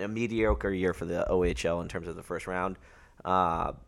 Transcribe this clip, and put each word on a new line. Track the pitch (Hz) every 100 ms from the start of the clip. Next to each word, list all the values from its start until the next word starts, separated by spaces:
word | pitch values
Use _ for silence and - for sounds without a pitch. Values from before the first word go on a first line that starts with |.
a | 101
mediocre | 110 117 113 107 101 101
year | 92 92
for | -
the | 85 85 -
O | 92
H | 87 78
L | 85 85
in | 87
terms | 87 85
of | 82
the |
first | - 82 98
round, | 90 95 92 - - - -
uh, | - 92 87 82 80 -